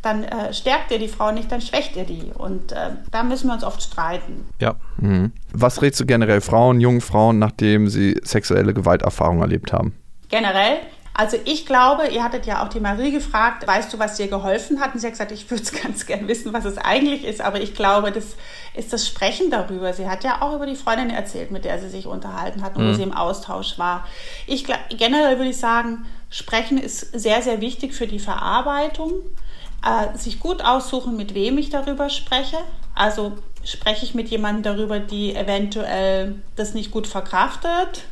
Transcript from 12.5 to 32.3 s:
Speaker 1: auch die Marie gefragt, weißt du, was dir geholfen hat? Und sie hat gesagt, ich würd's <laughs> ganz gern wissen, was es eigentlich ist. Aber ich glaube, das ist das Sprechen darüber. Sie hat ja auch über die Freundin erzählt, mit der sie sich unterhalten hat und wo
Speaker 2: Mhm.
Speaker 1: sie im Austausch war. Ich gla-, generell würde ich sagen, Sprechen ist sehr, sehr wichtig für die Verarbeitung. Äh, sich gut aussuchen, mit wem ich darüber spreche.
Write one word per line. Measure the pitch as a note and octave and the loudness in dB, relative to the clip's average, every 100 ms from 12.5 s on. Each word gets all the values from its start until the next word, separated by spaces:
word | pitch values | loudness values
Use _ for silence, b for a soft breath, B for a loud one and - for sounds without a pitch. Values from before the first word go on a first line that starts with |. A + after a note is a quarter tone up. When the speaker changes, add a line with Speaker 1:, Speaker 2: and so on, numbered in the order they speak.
| G3+ G3+ | -2 -2
Speaker 1:
auch | |
die | A3 | -2
Marie | G#3 G#3 C#4 | -2 0 0
gefragt, | C#4 - G#3+ A3+ A#3+ - | 0 0 2 2 2 0
weißt | G3 A3 | 0 0
du, | A3 | -4
was | G#3+ G#3 | -4 -2
dir | G3+ | -4
geholfen | G3 F#3+ G#3+ - C#4 | -2 0 -2 0 -2
hat? | C4+ A#3+ | -2 -2
Und | |
sie | A#3 | -6
hat | |
gesagt, | A3+ G#3 | -6 -8
ich | G#3 - | -8 -6
würd's | A#3 - | -6 -4
<laughs> | - | -6
ganz | - - - | -6 -6 -6
gern | G3 G3+ | -4 -2
wissen, | A3+ A3 | -4 -2
was | A3 G3 | -4 -4
es | G3+ | -2
eigentlich | - A3+ C#4+ C#4 | 0 2 2 0
ist. | - G#3 | -6 -4
Aber | G#3 G3 | -4 -2
ich | G#3+ - | -4 0
glaube, | G3 G3+ G#3 | 4 4 2
das | G#3+ G#3 - B B B - | -4 -8 -10 B B B -10
ist | A#3 | -6
das | A#3 - | -4 -2
Sprechen | - G3 - F#4 | 0 0 2 0
darüber. | A#3 F#3 F#3 F#3 | 0 -2 -4 -4
Sie | F#3 G3 | -4 -4
hat | F#3+ | -2
ja | C4 - | -2 0
auch | D4 D4 | 0 -2
über | C#4+ | -4
die | C4+ | -4
Freundin | - A3+ A#3+ | -2 0 0
erzählt, | - F#3+ F3 E3+ | -4 -4 -6 -6
mit | F#3+ F3+ | -4 -2
der | - | -4
sie | - | -6
sich | F#3+ - | -10 -8
unterhalten | F#2+ G2 - C3 G3 | -6 -6 -6 -6 -4
hat | F#3+ - | -4 0
und | |
wo | A2 | 2
Speaker 2:
Mhm. | G#2 | 2
Speaker 1:
sie | |
im | F#2+ | 0
Austausch | - D2+ G3 - F#2+ F#3+ - | 0 -2 -2 -6 -6 -6 -2
war. | F3 F3+ B B B B - | -2 -2 B B B B -4
Ich | C4+ - | -4 -2
gla-, | A#3+ - | -4 -4
generell | A3 A#3 D4 D4 C4 | 0 2 4 4 4
würde | C4 | 0
ich | B3 | 0
sagen, | A#3 A#3 A#3 A3+ B B B | 2 2 0 -4 B B B
Sprechen | - - A3+ A#3 C4+ | -10 -2 -2 2 0
ist | - - - A#3+ | 0 -6 -6 -2
sehr, | G#3+ A3 | 2 2
sehr | A#3+ A3 | 2 -2
wichtig | A3+ - C4+ | -2 -4 -4
für | - A#3 | -4 -2
die | G3+ | -2
Verarbeitung. | G3+ F3+ - A3+ C#4 C#4+ D4+ D4 D#4+ F#4 - B B B B B A3+ | -2 -2 2 2 2 0 0 -2 -2 -2 -2 B B B B B 0
Äh, | - G#3+ G#3+ | 0 0 -2
sich | A#3 - | -4 -2
gut | E4 F4+ | -2 0
aussuchen, | A#3 C4 C4 C4 B3 A3 | 2 2 0 -4 -2 -4
mit | G3+ G3+ | -4 -2
wem | G#3+ C#4 | 0 0
ich | D4 | 0
darüber | C#4 C#4 C4+ C#4+ | -2 -2 -2 -2
spreche. | C#4+ - | -2 0